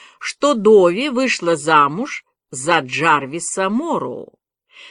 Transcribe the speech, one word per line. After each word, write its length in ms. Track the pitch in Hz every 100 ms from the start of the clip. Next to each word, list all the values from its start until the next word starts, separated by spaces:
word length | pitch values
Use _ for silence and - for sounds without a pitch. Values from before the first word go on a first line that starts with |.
| - _
«что 340 | - - 285
Дови 560 | 254 202 214 180 180 294
вышла 460 | 240 262 - 170 160
замуж 720 | 147 156 143 160 277 - _ _ _
за 280 | 131 143 165
Джарвиса 880 | 127 131 165 147 131 160 - - 190
Морроу». 680 | 226 339 214 131 117 - _ _ _ _ _ -